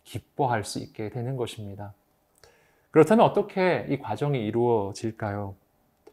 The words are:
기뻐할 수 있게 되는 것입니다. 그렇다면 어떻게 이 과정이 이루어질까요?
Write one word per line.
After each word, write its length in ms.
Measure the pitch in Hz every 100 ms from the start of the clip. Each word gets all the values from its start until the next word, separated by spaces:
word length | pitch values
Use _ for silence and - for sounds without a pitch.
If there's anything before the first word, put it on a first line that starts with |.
기뻐할 600 | - 110 _ - 131 113
수 160 | 95 117
있게 300 | 110 - 104
되는 260 | - 120 131
것입니다. 580 | 113 - 101 98 101 - _ _ _ _ - _ _ _ _
그렇다면 340 | 160 180 220 170
어떻게 600 | 208 202 190 180 156 143
이 80 | 135
과정이 480 | - 110 143 135 107
이루어질까요? 1080 | 117 120 113 98 - 113 - 107 101 98 95 _ _ _ _ -